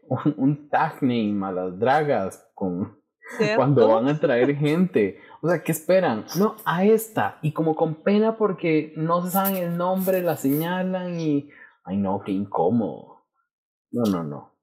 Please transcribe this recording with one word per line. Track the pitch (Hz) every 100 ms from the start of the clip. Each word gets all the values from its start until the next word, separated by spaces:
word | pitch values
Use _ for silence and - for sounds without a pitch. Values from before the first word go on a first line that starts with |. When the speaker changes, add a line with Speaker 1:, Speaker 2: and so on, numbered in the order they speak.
| -
Speaker 1:
un, | - 151 -
un | 131 147 -
tag | 127 156 -
name | 131 120 104 104 98
a |
las | 92 92 90
dragas | 120 147 147 120 95 - _
con, | - 95 87 107 - _ _ - -
Speaker 2:
¿Cierto? | 208 214
Speaker 1:
cuando | 131 127 110
van | 113 131
a | 156
traer | 160 120 131 143
gente? | 147 160 180 127 107 - - -
O | 156
sea, | 170
¿qué | -
esperan? | 160 - 180 165 110 - 165
No, | 214 -
a | - 170
esta. | 202 220 220 - 101 -
Y | 151
como | - 160 156
con | 160 156
pena | 196 208 220 220
porque | 208 180 170 156 151 156
no | 160 175
se | 180
saben | 190 196 190
el | 175 170
nombre, | 180 190 190 185
la | 175 147
señalan | 135 147 165 185 185 185 180 170
y, | 160 143 - - - _
ay | - 101
no, | 95 101 101
qué |
incómodo. | 95 101 - 82 117 95 55 - - _ _ _ _ _ _ _
No, | 120 110
no, | 90
no. | 78 69 - _